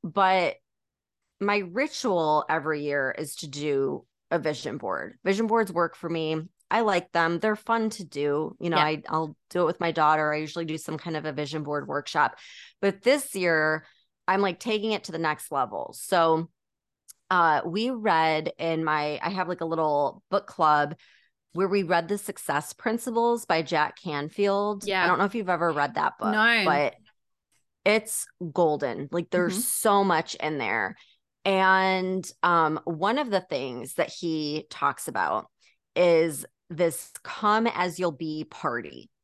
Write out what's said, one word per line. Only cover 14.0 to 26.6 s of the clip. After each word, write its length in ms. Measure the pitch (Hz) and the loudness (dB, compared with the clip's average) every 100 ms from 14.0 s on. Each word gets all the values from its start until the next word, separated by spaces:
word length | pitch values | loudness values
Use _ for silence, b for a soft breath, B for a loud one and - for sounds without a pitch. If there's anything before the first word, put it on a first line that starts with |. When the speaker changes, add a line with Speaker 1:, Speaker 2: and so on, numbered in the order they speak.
| b _ - | b _ 0
Speaker 1:
I'm, 140 | 196 | 2
like, 180 | 202 175 | 2 0
taking 340 | 240 214 220 | -2 -2 0
it 120 | 208 - | -2 -4
to 60 | |
the 60 | 165 | -4
next 340 | 160 151 - | -2 -2 -4
level. 420 | 139 120 98 - - | -2 -2 -4 -10 -12
So, 520 | - 180 165 160 165 _ _ _ _ _ _ - _ | 0 4 6 4 0 _ _ _ _ _ _ -20 _
uh, 320 | 185 165 147 - | 4 4 4 0
we 240 | 185 240 | -2 -2
read 640 | 247 214 165 160 156 147 - | -2 2 4 4 2 -2 -4
in 280 | 165 160 160 | -2 -2 0
my, 340 | 151 147 147 | 0 0 -4
I 80 | - | -4
have, 180 | 190 175 | -4 -4
like, 100 | 180 | -4
a 60 | 165 | -4
little 580 | 160 156 143 139 - _ | 0 0 2 0 -4 _
book 180 | 196 - | -4 -4
club 480 | - 156 151 147 156 b b b _ _ | 0 4 4 2 -4 b b b _ _
where 160 | 165 190 | -2 0
we 160 | 202 | 0
read 240 | 170 175 165 | 2 0 0
The 100 | 202 | -6
Success 540 | - - - 147 - | -6 -10 -4 -4 -4
Principles 760 | - 240 233 - 226 233 233 - | -6 -4 -2 -2 0 0 0 0
by 180 | 165 | 0
Jack 360 | 160 160 151 - | 2 0 0 -4
Canfield. 840 | 180 147 151 - 202 202 208 202 202 | -6 -6 -6 0 0 2 -2 -4 -2
Speaker 2:
Yeah. 160 | 190 | 2
Speaker 1:
I 40 | 175 | 2
don't 100 | 175 | 4
know 80 | 196 | 2
if 100 | 233 | 0
you've 140 | 185 | -2
ever 220 | 170 170 | 2 2
read 240 | 147 143 - | 2 0 0
that 220 | 151 - | -2 -2
book, 120 | 220 | -2
Speaker 2:
No. 320 | 214 226 233 | 4 4 4